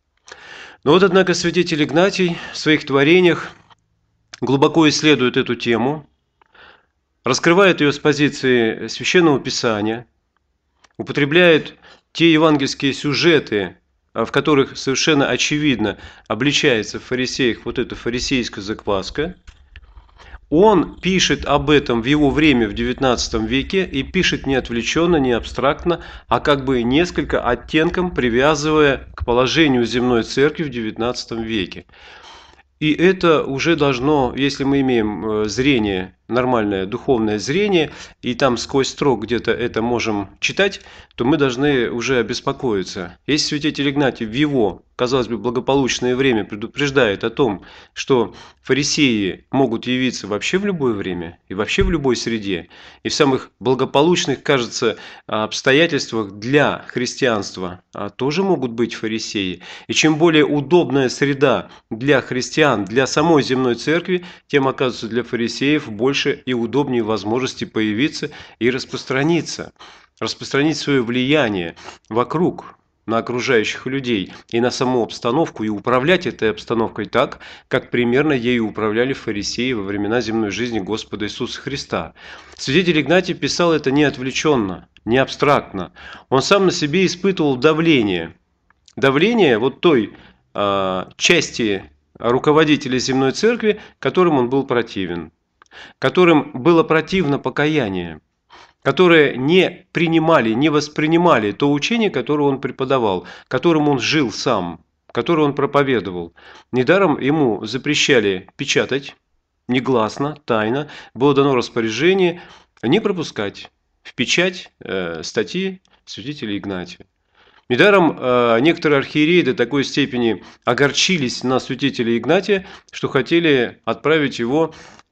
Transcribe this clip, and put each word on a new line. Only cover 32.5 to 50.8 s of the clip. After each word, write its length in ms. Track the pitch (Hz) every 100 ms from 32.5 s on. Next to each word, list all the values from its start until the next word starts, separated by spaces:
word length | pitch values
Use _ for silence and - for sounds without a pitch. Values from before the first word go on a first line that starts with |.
| _ _ _
И 120 | 156
это 500 | 147 175 190 175 151
уже 320 | - 135 127 127
должно, 580 | 143 127 131 151 123 -
если 280 | 139 139
мы 180 | 139 139
имеем, 600 | 131 123 107 101 107 107
э, 20 | 107
зрение, 720 | 104 131 131 107 95 92 - -
нормальное 600 | 117 127 123 104 98 95
духовное 500 | 117 - 127 110 104
зрение, 540 | 98 160 208 185 143 - - -
и 100 | 127
там 240 | 120 139 120
сквозь 320 | - 139 127
строк 360 | - 147 117 104
где-то 260 | 117 107
это 320 | 110 120 -
можем 460 | 113 120 104 104 98 -
читать, 420 | - 120 196 190 - - -
то 100 | -
мы 140 | 123 156
должны 540 | 139 120 143 135 110
уже 260 | 117 117 131
обеспокоиться. 1000 | 107 120 - 139 135 104 92 - 85 - -
Если 220 | 151 -
святитель 420 | 151 151 - 143
Игнатий 340 | 139 139 - 110
в 80 |
его, 480 | 117 151 139 104 87 _ -
казалось 260 | 123 131 110
бы, 120 | 113
благополучное 760 | 110 120 120 135 127 - 123 123
время 300 | 135 110 95
предупреждает 800 | 104 110 - 143 135 117 98
о 80 | 113
том, 320 | 113 135 92 - - -
что 420 | - - 131 101 - - _
фарисеи 840 | - 135 147 - 139 110 95 87 _
могут 380 | 131 135 110 120
явиться 400 | 127 127 - 98
вообще 320 | 104 - 185
в 60 | 202
любое 260 | 180